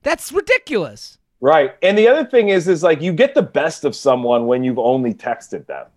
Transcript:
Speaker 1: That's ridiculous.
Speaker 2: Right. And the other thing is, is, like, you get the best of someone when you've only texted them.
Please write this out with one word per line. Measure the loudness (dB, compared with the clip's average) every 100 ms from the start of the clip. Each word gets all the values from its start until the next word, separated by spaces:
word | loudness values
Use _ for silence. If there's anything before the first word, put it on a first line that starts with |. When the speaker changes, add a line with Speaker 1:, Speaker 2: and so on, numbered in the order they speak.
Speaker 1:
That's | -6 -6 -6
ridiculous. | -6 -2 -2 -2 -6 -6 -12 -20 _ _ -2
Speaker 2:
Right. | 2 4 2 0
And | 0 4
the | 4
other | 4 2
thing | 0 2
is, | 2 0
is, | 0
like, | 2 0
you | -2
get | 0 0 0
the |
best | -2 -2 -4 -4 -6
of | -2
someone | 0 0 0 0 0
when | -2
you've | -2 -2
only | 0 0 -2
texted | -6 -8 -8 -10 -14 -12
them. | -16 -16